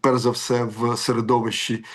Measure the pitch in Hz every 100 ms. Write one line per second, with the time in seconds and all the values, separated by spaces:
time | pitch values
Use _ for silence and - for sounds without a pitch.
0 | 131 127 120 117 - 123 117 107 117 113
1 | - 113 110 120 113 107 - 113 -